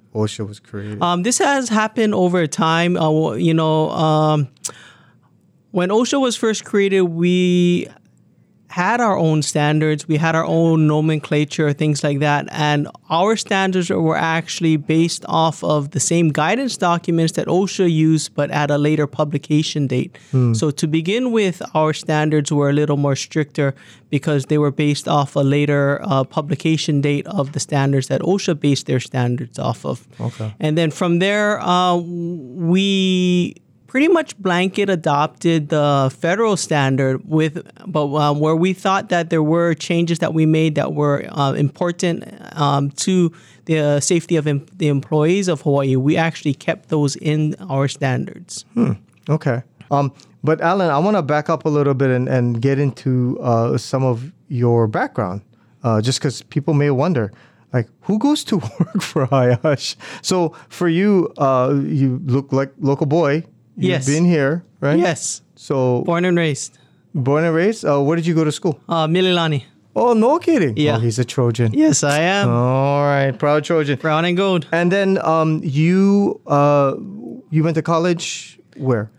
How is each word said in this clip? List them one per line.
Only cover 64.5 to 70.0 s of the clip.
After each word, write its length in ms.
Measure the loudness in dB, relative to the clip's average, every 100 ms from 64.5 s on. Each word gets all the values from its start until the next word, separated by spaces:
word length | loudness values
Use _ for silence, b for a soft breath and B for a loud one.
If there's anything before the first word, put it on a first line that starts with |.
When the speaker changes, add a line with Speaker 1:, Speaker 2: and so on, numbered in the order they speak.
| -2 -6 _
Speaker 1:
right? 180 | 0 2
Speaker 2:
Yes. 420 | 0 -2 -6 -10 _ _
Speaker 1:
So 480 | -4 0 0 0 0
Speaker 2:
Born 200 | 0 0
and 120 | 2
raised. 400 | 0 -2 -8 _ b b b -4
Speaker 1:
Born 300 | 0 2 2
and 100 | 2
raised? 300 | 0 0 0
Uh, 160 | 2
where 160 | 2 0
did 100 | 0
you 80 | 2
go 80 |
to 80 | 0
school? 260 | 0 -4 -4 -4
Speaker 2:
Uh, 180 | -2 0
Mililani. 560 | 2 2 2 0 -2 -6 _ _
Speaker 1:
Oh, 160 | 0